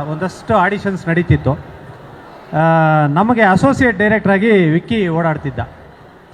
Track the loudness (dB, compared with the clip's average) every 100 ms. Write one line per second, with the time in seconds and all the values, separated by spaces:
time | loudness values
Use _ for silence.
0 | -4 -6 -8 -8 -2 0 0 -2 -4 -6
1 | -2 -2 2 0 0 -6 -8 -20 -20 -20
2 | -20 -20 -20 -20 -6 0 2 2 2 2
3 | 2 0 0 2 2 4 2 2 0 2
4 | 0 0 2 2 4 4 4 0 -2 -2
5 | -2 -2 -2 -2 -6 -8 -10 -12 -20 -20
6 | -20 -20 -20